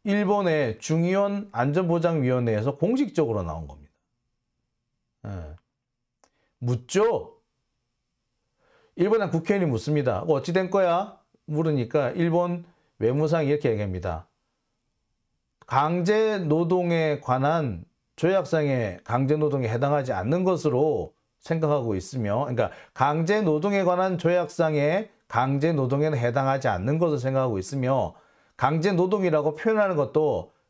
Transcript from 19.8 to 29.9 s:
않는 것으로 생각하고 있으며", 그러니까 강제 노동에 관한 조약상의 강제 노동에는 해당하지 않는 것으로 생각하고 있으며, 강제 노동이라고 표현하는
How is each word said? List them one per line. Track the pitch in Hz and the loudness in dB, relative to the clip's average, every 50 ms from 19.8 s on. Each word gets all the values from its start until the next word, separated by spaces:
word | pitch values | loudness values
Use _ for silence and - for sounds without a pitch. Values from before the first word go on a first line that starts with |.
| 135 139 147 143 127 127 101 | 0 0 0 0 0 -2 -4
않는 | 92 95 120 160 180 180 | -2 -2 0 0 0 2
것으로 | 185 180 143 131 147 - 127 151 156 139 98 80 - - _ _ _ _ _ | 0 0 0 0 0 2 2 2 2 0 -2 -4 -8 -12 _ _ _ _ _
생각하고 | - - 165 165 160 147 147 143 120 117 101 | -6 -4 -2 0 0 0 0 0 0 -2 -2
있으며", | 92 - - 131 127 110 101 104 123 143 | -4 -4 -6 -6 -4 -2 -2 0 -2 -2
그러니까 | 123 120 113 110 95 - - - - - | -2 -2 -2 -2 -2 -4 -10 -20 -10 -4
강제 | - 131 143 147 160 165 175 208 214 | 0 0 2 2 0 0 2 2 2
노동에 | 214 160 151 151 170 208 202 196 185 | 2 2 2 2 0 0 0 2 2
관한 | 180 180 180 185 190 185 | 2 2 2 0 0 0
조약상의 | 165 - 170 175 180 170 - - - 165 156 151 147 143 147 170 202 220 - _ _ _ - | 0 0 2 2 2 0 -2 -2 0 0 2 2 2 2 2 0 0 -2 -6 _ _ _ -4
강제 | - 117 127 135 139 139 147 165 165 | 0 0 0 2 0 0 0 0 2
노동에는 | 139 131 123 139 139 151 156 151 | 0 0 0 0 0 0 0 0
해당하지 | 123 120 120 117 139 135 135 135 135 131 123 | 0 0 0 0 0 0 0 0 0 0 -2
않는 | 98 87 95 127 147 160 | -2 0 0 0 0 2
것으로 | 175 160 147 131 | 2 0 0 0
생각하고 | 123 131 135 135 131 127 107 95 | -2 -2 0 0 0 0 -2 -4
있으며, | 92 - 139 139 127 127 135 127 95 87 - - _ _ _ _ _ _ _ | -4 -6 -4 -2 0 0 0 0 -2 -2 -6 -12 _ _ _ _ _ _ _
강제 | - 131 135 156 165 160 202 | -2 0 0 2 2 0 2
노동이라고 | 190 170 180 185 208 202 185 175 156 151 147 156 151 | 2 2 2 2 2 0 2 2 2 2 0 0 -2
표현하는 | - - 220 220 214 208 190 | -2 -2 0 2 2 2 0